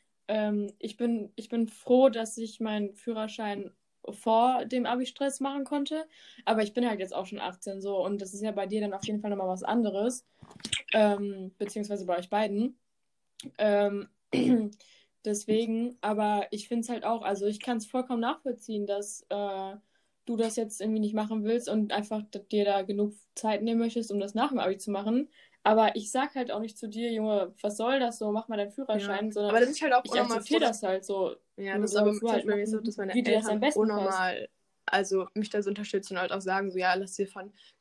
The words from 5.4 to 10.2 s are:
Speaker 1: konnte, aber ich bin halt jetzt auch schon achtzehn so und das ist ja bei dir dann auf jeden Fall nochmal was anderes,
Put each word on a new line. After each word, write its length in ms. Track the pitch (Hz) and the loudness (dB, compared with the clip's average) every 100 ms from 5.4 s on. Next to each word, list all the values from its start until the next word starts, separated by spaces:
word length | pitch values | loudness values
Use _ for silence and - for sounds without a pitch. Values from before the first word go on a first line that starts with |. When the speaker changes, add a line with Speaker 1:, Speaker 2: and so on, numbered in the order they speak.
| 269 277 269 | -4 -2 -2
Speaker 1:
konnte, 420 | 294 285 311 320 - - - - | -2 -2 -4 -6 -14 -20 -8 0
aber 180 | 220 | 2
ich 100 | 214 | 2
bin 140 | 226 240 | 0 0
halt 120 | 208 | 0
jetzt 140 | 190 | -4
auch 120 | - 190 | -6 -6
schon 120 | 208 | -6
achtzehn 420 | 139 185 - 196 | -8 -8 -10 -8
so 220 | 196 196 190 | -4 -2 0
und 160 | 202 | -2
das 120 | 190 | -6
ist 80 | 202 | -6
ja 80 | 214 | -4
bei 160 | 202 196 | -4 -2
dir 140 | 214 | -2
dann 120 | 208 | -2
auf 120 | 196 - | -4 -4
jeden 140 | 208 | -4
Fall 80 | 208 | -2
nochmal 160 | 196 185 | -2 -2
was 140 | 185 | -2
anderes, 640 | - 233 220 190 220 247 | 0 2 2 2 0 -2